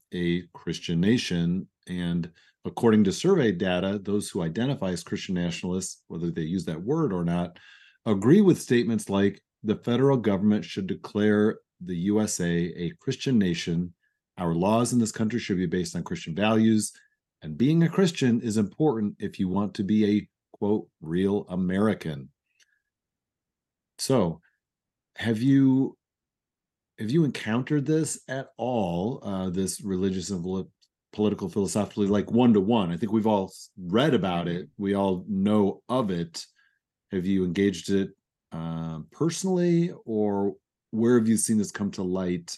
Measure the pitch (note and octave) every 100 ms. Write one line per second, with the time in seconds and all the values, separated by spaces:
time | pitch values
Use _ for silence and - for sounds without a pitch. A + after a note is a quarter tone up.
0 | _ F2+ F2 F2 - - - E2 - E2+
1 | F#2+ A#2+ - F2 E2+ F#2 - _ - F2+
2 | F2 F2 E2 _ _ _ - - A#2 G#2+
3 | F#2+ - F3 F#3+ A#2 F2 F#2+ F2+ F#2+ G2+
4 | G2 G#2 - G2+ E2 E2+ B2+ C#3 F#2+ F2
5 | - G2+ - F2+ F2 E2+ F2+ F2+ F#2 -
6 | - F2+ E2+ E2+ D#2+ F#2 E2+ D#2 G2 D#3+
7 | C#3+ F#2 E2+ F2 F2 - - - _ _
8 | A#2 G2+ G#2+ G3 F#3+ - - A#2+ A#2 A2
9 | - G2 G2 G2 _ _ G#2 G2+ - A#2+
10 | C#3 C3 G#2+ G2 G#2 G#2 E2+ - F#2+ F#2+
11 | - G#2 G#2+ G#2 G#2 - _ - F2+ F2
12 | F#2+ G#2 G#2+ - F2 E2+ F2 - E2+ -
13 | - - C3+ A#2+ F#2 E2+ - E2 F2 -
14 | _ _ _ - F2 E2 F#2+ A2+ A#2+ B2
15 | A2 - A2 A#2 - F#2 F2+ F2+ E2+ F2
16 | E2+ F2 - D#2+ G#2+ A2 A2 A2 G#2 -
17 | _ _ _ _ D#2+ D2+ B2+ E3 E3 F3
18 | F#3+ E3+ C3 A#2 A#2+ G#2+ G2 - A2+ A2+
19 | G#2 - G2 - F#2 F#2+ G2+ - F#2+ G#2+
20 | G#2 G#2 - _ _ - G#2 G#2+ - _
21 | D#2+ F2 G2 G2+ - F#2 F2+ F#2 G#2+ F#2+
22 | E2 C#2+ C2+ _ _ _ _ _ _ _
23 | _ _ _ _ _ _ _ _ _ -
24 | - C3 F2 E2 _ _ _ _ _ _
25 | _ - A2 A2 C3 C3+ C3+ C3 C3 -
26 | _ _ _ _ _ _ _ _ _ -
27 | G#2+ D#3 D3 - - A2+ C3 D3 C3+ D#3
28 | D3+ - - C3+ C3+ - A#2+ B2 F2+ E2+
29 | G2+ B2+ G#2 F#2+ F#2 F2+ F#2 - G2+ F#2
30 | G2 F#2+ F2 F#2+ F2+ F#2+ F2+ _ _ _
31 | _ - G#2+ G2 F#2 G#2+ F#2+ G#2+ G2 -
32 | G2 G#2 E2+ A2+ B2 G#2 F#2+ A#2 F2 E2+
33 | A2 A2 G#2+ G#2 F#2+ - - - F2+ G#2+
34 | D3+ G#3 G2 F2 F2 F2 - - G2 G2
35 | G2 F2+ F2+ G2 G2+ G#2+ G2 - - B2+
36 | G#2+ E2+ E2+ - - _ _ _ _ _
37 | - F#2+ F2+ G2 F#2 E2 G2+ F2 F#2 G2
38 | F#2+ - _ _ _ E2+ E2 E2 E2 D#2+
39 | E2 - E3 E3 F#3+ F3+ F3 E3+ E3+ -
40 | - G#2+ G#2 G2+ G2 - _ _ _ A2
41 | A#2 B2 A2 G#2+ - G#2+ F#2 - G2+ -
42 | F#2 F#2 F2+ F2+ F2